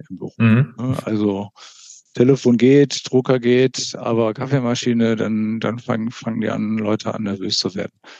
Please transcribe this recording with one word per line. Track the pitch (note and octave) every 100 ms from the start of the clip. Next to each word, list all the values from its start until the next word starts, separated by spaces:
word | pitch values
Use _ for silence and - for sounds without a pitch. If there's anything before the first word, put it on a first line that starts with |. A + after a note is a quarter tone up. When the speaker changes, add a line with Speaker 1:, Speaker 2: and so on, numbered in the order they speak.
| -
Speaker 1:
im | F#2
Büro. | - -
Speaker 2:
Mhm. | A2+ A2+ D3 -
Speaker 1:
Ne? | B2+ -
Also | - G#2+ G#2 G2 G2+ _ - - - - _
Telefon | - B2 C#3 B2 A#2+
geht, | B2+ C#3 C#3+ - -
Drucker | C3 B2+ C3
geht, | A#2+ B2 C3 - - -
aber | A#2 A2+ A2+
Kaffeemaschine, | G#2+ C3 C#3 A#2+ A#2+ B2 A#2 A2+
dann, | A2 G#2+ G#2+ A2 A2
dann | A2 A#2+
fangen, | - A2+ A2+
fangen | - - A2+
die | A2
an, | G#2+ G#2+ A2
Leute | G#2+ A2 A2
an, | G#2+
nervös | G#2 G2 F#2+ -
zu | - F#2+
werden. | F#2+ _ -